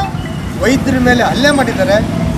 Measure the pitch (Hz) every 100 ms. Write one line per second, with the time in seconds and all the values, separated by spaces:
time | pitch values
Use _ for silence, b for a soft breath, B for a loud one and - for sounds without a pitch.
0 | 392 - - - - - 208 262 262 254
1 | 247 240 196 196 285 277 240 190 185 208
2 | 220 - -